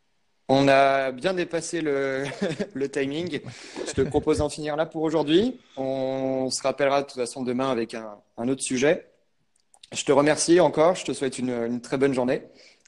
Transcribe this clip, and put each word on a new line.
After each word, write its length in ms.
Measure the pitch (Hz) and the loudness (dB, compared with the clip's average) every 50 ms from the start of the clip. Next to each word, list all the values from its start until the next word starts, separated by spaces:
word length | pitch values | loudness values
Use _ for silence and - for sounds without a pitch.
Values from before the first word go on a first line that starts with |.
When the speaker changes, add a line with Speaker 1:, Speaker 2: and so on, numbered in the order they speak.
| _ _ _ _ _ _ _ _ _ - | _ _ _ _ _ _ _ _ _ 2
Speaker 1:
On 200 | 131 139 139 139 | 4 4 6 6
a 440 | 135 135 139 135 135 135 135 135 127 | 6 6 6 4 4 2 0 -2 -4
bien 220 | 123 123 185 190 | -4 -4 -2 -2
dépassé 480 | 180 170 170 - 165 160 - - 170 160 | -2 -4 -2 -4 -6 -4 -4 -6 -4 -2
le, 420 | 151 139 139 139 135 135 135 139 143 135 - 202 175 | 0 0 0 0 -2 -2 -4 -4 -6 -6 -6 -4 -4
<laughs> 220 | 143 131 202 196 - | -4 -4 -6 -8 -4
le 140 | 131 139 139 | -6 -6 -4
timing. 500 | - 147 139 135 143 156 175 180 147 127 - | -2 -2 -2 -2 -2 -4 -6 -6 -6 -8 -10
Speaker 2:
Ouais. 80 | - 120 - - - - - - | -10 -16 -16 -18 -14 -12 -10 -8
Speaker 1:
Je 60 | - - | -6 -2
te 80 | - | 0
propose 380 | 135 143 139 147 139 151 156 135 | -2 2 0 0 2 2 0 2
d'en 100 | 147 147 | 0 -4
finir 260 | - - 151 151 147 | -4 -6 -6 -6 -2
là 100 | 151 160 | -2 -4
pour 160 | 160 - 160 160 | -4 -2 -4 -2
aujourd'hui. 580 | 160 147 160 147 147 156 175 214 254 254 - _ _ _ | 0 2 0 2 4 4 4 4 2 -2 -6 _ _ _
On 720 | - 135 135 135 135 131 131 135 135 131 131 131 131 131 131 | -6 -4 -4 -2 -2 -2 -2 -2 -2 -2 -2 -2 -2 -2 -4
se 120 | - - - | -4 -2 -2
rappellera 400 | 135 131 - 143 139 135 143 139 | -2 0 2 2 2 2 2 -2
de 40 | 139 | -2
toute 80 | - | -6
façon 260 | 127 123 117 - 139 127 | -6 -6 -6 -6 -6 -4
demain 280 | 120 123 123 135 135 | -4 -2 -2 0 0
avec 220 | 131 113 117 110 - | 0 -2 -2 -4 -6
un, 240 | 117 110 107 104 101 _ _ _ - | -12 -12 -12 -16 -18 _ _ _ -6
un 100 | 117 123 | -2 -2
autre 140 | 135 131 - | -2 -2 -2
sujet. 440 | - 135 123 131 147 180 - - _ _ _ _ _ _ _ _ _ _ _ _ _ _ _ - _ - | -4 -2 2 4 2 2 2 -2 _ _ _ _ _ _ _ _ _ _ _ _ _ _ _ -20 _ -10
Je 120 | - - | -6 0
te 80 | - 143 | 4 4
remercie 460 | 127 143 151 151 143 - - 170 180 | 6 6 4 2 2 4 4 6 6
encore. 340 | 170 147 127 156 156 170 185 | 6 4 4 4 4 4 2
Je 100 | 180 - | 0 -4
te 80 | - 131 | -8 -6
souhaite 260 | - 139 131 127 - | -4 -4 -6 -4 -4
une, 120 | 123 127 | -4 -4
une 320 | 123 120 117 117 120 123 117 | -4 -4 -4 -4 -4 -6 -6
très 160 | - 151 135 | -6 -2 0
bonne 160 | 135 139 135 | 2 2 2
journée. 280 | 127 123 127 139 - - - - - - - _ _ _ | 2 0 0 0 -2 -4 -12 -20 -20 -20 -20 _ _ _